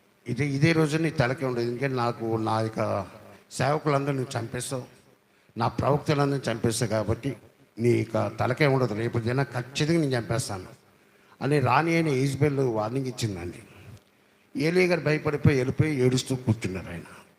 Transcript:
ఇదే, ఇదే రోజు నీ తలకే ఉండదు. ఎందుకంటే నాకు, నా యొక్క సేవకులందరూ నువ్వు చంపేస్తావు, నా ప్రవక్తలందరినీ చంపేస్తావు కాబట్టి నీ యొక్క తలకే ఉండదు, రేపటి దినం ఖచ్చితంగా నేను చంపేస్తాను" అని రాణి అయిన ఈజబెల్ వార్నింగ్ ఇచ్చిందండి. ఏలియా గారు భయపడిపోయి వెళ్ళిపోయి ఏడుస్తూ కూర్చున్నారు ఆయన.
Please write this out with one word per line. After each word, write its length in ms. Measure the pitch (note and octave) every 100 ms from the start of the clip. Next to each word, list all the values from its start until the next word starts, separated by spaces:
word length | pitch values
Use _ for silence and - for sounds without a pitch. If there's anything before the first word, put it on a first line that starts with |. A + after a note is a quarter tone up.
| _ _ A#2+
ఇదే, 180 | A#2+ C#3+
ఇదే 260 | C#3 E3
రోజు 240 | D#3+ D3+ D#3+
నీ 140 | E3
తలకే 360 | D#3 B2 C3+ C3
ఉండదు. 180 | A#2+
ఎందుకంటే 300 | A#2+ A#2+ C#3
నాకు, 420 | B2+ A#2+ A#2 A2+ A2+
నా 240 | A2 A2
యొక్క 460 | A2 A#2 G#2+ G#2 F#2 - - - -
సేవకులందరూ 600 | - C3+ D3+ D#3 C#3 C#3
నువ్వు 280 | C3+ B2 A#2+
చంపేస్తావు, 440 | A2+ B2+ - B2+ B2+ - _ _ _ _ _ A2
నా 100 | A#2
ప్రవక్తలందరినీ 840 | A#2 A#2+ D3 D#3+ C#3+ C#3+ C#3 B2+
చంపేస్తావు 380 | A2+ A#2+ A2+ A2
కాబట్టి 460 | A2 G#2+ A2+ C#3 A2 - _ _ -
నీ 100 | A#2+
యొక్క 480 | A2+ A2 A2 G2+ -
తలకే 260 | G#2+ B2+ D3
ఉండదు, 280 | C3 A#2+
రేపటి 300 | G#2 A#2 A#2+
దినం 200 | A2+ C3
ఖచ్చితంగా 560 | C3+ B2 - - D3+ E3+
నేను 180 | C#3+ B2
చంపేస్తాను" 480 | A2+ A2+ - F#2+ - - _ _ _ _ _ -
అని 180 | C#3 D3
రాణి 320 | B2 C3 E3
అయిన 160 | E3 D#3+
ఈజబెల్ 500 | C3 C#3 C3+ D3+ C3+
వార్నింగ్ 480 | C3 A2 G#2+ C3+ B2+
ఇచ్చిందండి. 520 | A#2+ A2+ F2+ F2 - - - - - _ _ _ _ _ C3+
ఏలియా 220 | D#3 F3+ F3+
గారు 140 | E3+
భయపడిపోయి 560 | C#3+ D3+ D3+ D3 D#3 C3+
వెళ్ళిపోయి 440 | B2+ - D#3 C#3
ఏడుస్తూ 360 | B2+ B2+ - C3
కూర్చున్నారు 520 | B2 A2 F#2 F#2 -
ఆయన. 360 | E2+ - - -